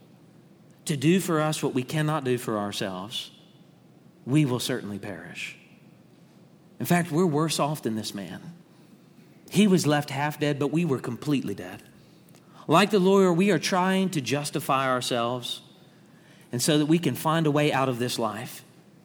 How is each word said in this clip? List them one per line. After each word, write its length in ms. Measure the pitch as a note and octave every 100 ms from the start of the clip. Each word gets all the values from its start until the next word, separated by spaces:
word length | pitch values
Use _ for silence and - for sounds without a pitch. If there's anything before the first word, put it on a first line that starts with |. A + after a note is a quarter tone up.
| - - - - - - - -
to 120 | - C#3+
do 220 | D3+ F#3
for 220 | F3 D#3
us 240 | D#3 D3+
what 100 | C#3+
we 80 | B2+
cannot 400 | B2 D#3 D3+ D#3
do 160 | B2+ B2
for 200 | B2 G#2+
ourselves, 720 | G2+ - G2+ F#2 F#2+ - - - - - - - - - - _
we 200 | - D3
will 160 | C#3+ B2
certainly 400 | - B2 G2+ G2
perish. 560 | G#2 E2+ F2 - - - - - - - - - - - - - - -
In 80 | C3+
fact, 240 | F3 E3+
we're 160 | D#3 F#3
worse 320 | D3 D#3 D#3
off 240 | D3 D3+
than 140 | A#2 A2
this 180 | G#2
man. 260 | G2+ F2 - - - - - - - _ - - - -
He 160 | F3 G#3
was 180 | F3+
left 260 | C3+ D3 C#3+
half 280 | C3+ D3 D3
dead, 220 | D3 C#3
but 80 | C#3+
we 160 | D#3
were 160 | E3+ B2
completely 540 | C3+ A2+ D3 C3+ G2+
dead. 280 | F#2+ F2+ G#2 - - - - - - - - -
Like 220 | E3 G3+
the 100 | G#3
lawyer, 320 | F#3 G3 F#3
we 180 | E3+ G3+
are 80 | D#3+
trying 520 | - F#3 F#3 F#3+ F#3+
to 100 | E3+
justify 680 | A#2 C#3+ D3 D3+ - C3+ C3+
ourselves 720 | B2+ - A#2+ A#2 B2 A#2+ - - - - - - - - - -
and 120 | A#2+
so 160 | E3+ D3+
that 80 | D3+
we 140 | E3
can 160 | E3+ A#2+
find 320 | D#3+ E3 D#3
a 20 |
way 220 | D3 D3
out 160 | C3 C3
of 100 | A#2
this 180 | B2 A#2+
life. 480 | A2 G#2 B2 - - - - -